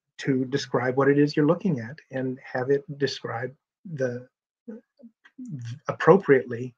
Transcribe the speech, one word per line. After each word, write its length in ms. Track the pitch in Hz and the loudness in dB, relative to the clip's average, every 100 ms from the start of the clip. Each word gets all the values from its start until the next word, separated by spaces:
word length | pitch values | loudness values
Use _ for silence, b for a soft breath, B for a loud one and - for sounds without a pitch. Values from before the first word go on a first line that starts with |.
| _ - | _ -6
to 260 | - 131 | 0 0
describe 520 | 131 139 - 131 127 131 | 0 -2 -2 -2 0 2
what 120 | 139 | 4
it 100 | 143 | 6
is 160 | 147 | 4
you're 120 | 156 151 | 4 2
looking 340 | 175 190 127 | 2 0 -2
at 180 | 113 156 - | -6 -14 -10
and 260 | 131 131 131 | -6 -6 -6
have 260 | - 131 127 | -6 -4 0
it 140 | 139 147 139 | 0 -2 -4
describe 540 | 139 - 120 120 131 - _ _ 185 | -4 -4 -8 -8 -8 -12 _ _ -10
the, 340 | 143 127 123 127 _ _ _ - 220 _ _ 233 _ _ - 247 135 117 139 - | -6 -4 -6 -12 _ _ _ -18 -18 _ _ -20 _ _ -16 -12 -10 -10 -10 -8
appropriately 880 | - 160 190 170 131 120 117 127 | 0 4 6 6 2 2 -6 -8